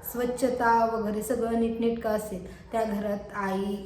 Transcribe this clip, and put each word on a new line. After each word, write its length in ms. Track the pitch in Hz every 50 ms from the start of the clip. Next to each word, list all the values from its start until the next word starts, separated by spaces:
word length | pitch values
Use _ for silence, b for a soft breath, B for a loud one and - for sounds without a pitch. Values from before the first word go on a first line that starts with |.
| - -
स्वच्छता 840 | - 240 247 247 247 - 269 247 - - 240 233 233 226 226 226 220
वगैरे 260 | 220 208 208 208 214
सगळं 400 | 208 - 254 214 226 226 226 233
नीटनेटकं 480 | 233 226 226 - 233 233 233 - - 220
असेल, 600 | 214 214 - - 196 180 - - - - - -
त्या 120 | - 226 220
घरात 520 | 214 202 202 202 208 202 202 - - -
आई 400 | 208 196 190 190 196 196 202 202 202 -